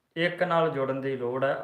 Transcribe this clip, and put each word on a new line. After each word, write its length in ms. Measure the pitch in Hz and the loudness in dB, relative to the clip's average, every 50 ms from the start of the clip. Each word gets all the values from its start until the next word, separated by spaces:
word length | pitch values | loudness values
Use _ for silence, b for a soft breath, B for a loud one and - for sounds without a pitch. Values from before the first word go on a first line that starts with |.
| _ _ _ | _ _ _
ਇੱਕ 280 | 165 170 175 170 - 180 | -2 -2 -2 0 0 0
ਨਾਲ 260 | 170 170 165 165 160 | 2 4 4 4 2
ਜੁੜਨ 320 | 135 139 135 131 131 135 | 2 0 0 0 -2 -2
ਦੀ 160 | 131 139 135 123 | -2 -4 -4 -2
ਲੋੜ 260 | 123 120 123 131 135 | -2 -4 -2 0 0
ਹੈ 200 | 139 147 - | 0 0 -2